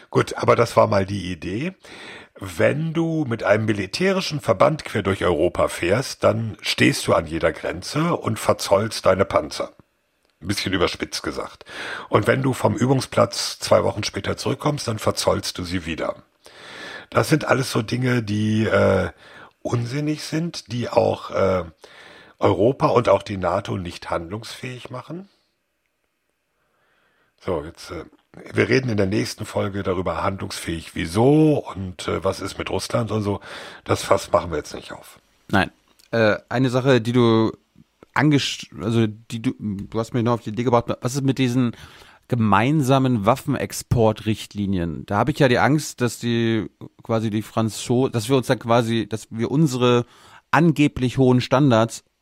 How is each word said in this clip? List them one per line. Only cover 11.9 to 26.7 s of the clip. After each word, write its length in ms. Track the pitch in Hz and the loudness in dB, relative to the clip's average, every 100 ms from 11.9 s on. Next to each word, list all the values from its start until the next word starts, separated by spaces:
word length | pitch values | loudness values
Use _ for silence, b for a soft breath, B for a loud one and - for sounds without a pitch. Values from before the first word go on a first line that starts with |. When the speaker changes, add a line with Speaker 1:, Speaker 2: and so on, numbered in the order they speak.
| B B | B B
Speaker 1:
Und 180 | 110 104 | 2 2
wenn 160 | 123 | 2
du 100 | 135 | 0
vom 240 | 120 107 104 | 0 0 2
Übungsplatz 800 | 123 131 - - 104 - - - | 2 0 0 0 0 0 -8 -6
zwei 240 | - 101 | 2 2
Wochen 220 | 98 107 | 2 -2
später 320 | 107 98 - 98 | -6 -6 -6 -4
zurückkommst, 500 | - 117 151 151 - | -4 -2 -2 -2 -4
dann 120 | 107 | -4
verzollst 600 | - - - 90 - - | -2 0 0 0 -2 -8
du 60 | |
sie 220 | 90 92 85 | -6 -6 -6
wieder. 360 | 80 - - _ _ B B B B B B B | -6 -6 -8 _ _ B B B B B B B
Das 180 | 117 123 | 0 2
sind 180 | 156 - | 2 2
alles 240 | 127 131 | 0 0
so 120 | 127 | -2
Dinge, 400 | 110 123 127 123 | -2 -2 0 0
die, 420 | 104 104 107 110 | 0 -2 0 2
äh, 460 | 104 101 98 95 90 - B B B _ | 2 4 4 2 0 -6 B B B _
unsinnig 600 | - 120 117 143 151 151 | -4 -4 -4 -4 -4 -4
sind, 460 | - 156 170 - - | -4 -4 -4 -8 -8
die 160 | 120 113 | -6 0
auch, 420 | - 101 95 - | 2 2 0 -4
äh, 340 | - 95 92 87 - B B B B B B | 0 0 0 -4 -14 B B B B B B
Europa 500 | 104 87 113 139 156 | 0 4 2 2 2
und 200 | 110 113 | 4 4
auch 140 | 98 | 2
die 140 | - 98 | 2 -4
nato 420 | 90 95 107 107 | 0 -2 -2 -6
nicht 320 | 90 - - | -6 -10 -6
handlungsfähig 800 | 82 82 107 - - 127 123 - | -6 -6 -12 -12 -14 -14 -14 -14
machen. 380 | 127 - 170 196 _ _ _ _ _ _ _ _ _ _ _ _ _ _ | -14 -12 -14 -16 _ _ _ _ _ _ _ _ _ _ _ _ _ _